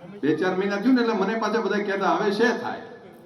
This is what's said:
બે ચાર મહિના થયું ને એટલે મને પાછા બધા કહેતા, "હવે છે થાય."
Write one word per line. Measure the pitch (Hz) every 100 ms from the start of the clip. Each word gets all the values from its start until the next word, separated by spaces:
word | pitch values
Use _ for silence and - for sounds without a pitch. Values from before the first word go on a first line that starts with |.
| - -
બે | 143 156
ચાર | 185 185
મહિના | 202 202
થયું | 233 254
ને |
એટલે | 226
મને | 208 190 226
પાછા | 214 226
બધા | 196 208
કહેતા, | 196 196 180
"હવે | 180 208
છે | - 240 -
થાય." | 117 - - - - -